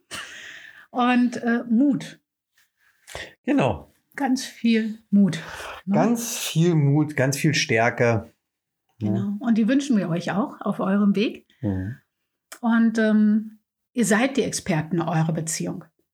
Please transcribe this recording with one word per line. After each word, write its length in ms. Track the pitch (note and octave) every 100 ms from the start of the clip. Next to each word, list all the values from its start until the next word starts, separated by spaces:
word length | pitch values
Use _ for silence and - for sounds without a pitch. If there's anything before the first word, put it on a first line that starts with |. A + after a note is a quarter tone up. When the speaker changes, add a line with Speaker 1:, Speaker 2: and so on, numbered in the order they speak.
| _ - - - - - - - -
Speaker 1:
Und, 460 | B3 B3 B3 B3 -
äh, 220 | A#3 A#3 A#3
Mut. 520 | A3 C#4+ F3+ - - _ _ _ _ _ _ _ _ - - - -
Speaker 2:
Genau. 480 | - C#4 B2+ E2 - _ _ -
Speaker 1:
Ganz 280 | C4+ C4
viel 540 | - - A#3 A3+ A3 G#3+ _
Mut, 280 | G3+ F#3+ D#3+ - - - -
ne? 100 | -
Speaker 2:
Ganz 420 | D3+ G3+ A#3 - -
viel 360 | - E3 E3+
Mut, 420 | D#3+ C#3 D3 D3 -
ganz 200 | C3 C#3
viel 180 | D#3+
Stärke. 800 | D3 - A2+ A#2 B2 A#2+ A2+ - _ _ _ _ _ _ _
Speaker 1:
Genau. 160 | G3+ -
Speaker 2:
Ja. 200 | G3+ G3+
Speaker 1:
Und 200 | A#3+ A3
die 100 | G#3+
wünschen 280 | C#4 C#4 G#3+
wir 120 | D#3+
euch 240 | E3+ E3+
auch 280 | F3 C#4+ -
auf 200 | G#3 -
eurem 340 | F#3+ G3+ G#3
Weg. 320 | G3 A#3 - - _
Speaker 2:
Mhm. 360 | G#2+ F#2+ F#2+ C3 _ _ _ _ _ -
Speaker 1:
Und, 380 | A#3 A3+ A3+ A3+
ähm, 600 | A3 G#3+ G#3+ G#3+ G#3+ - _ _ _
ihr 120 | B3
seid 320 | F#3+ G#3+ C4+ C4+
die 60 |
Experten 580 | F#3+ - - D#3+ D#3+ E3+
eurer 320 | E3 E3 D#3+
Beziehung. 520 | E3 D#3+ - F3 F#3 - _ _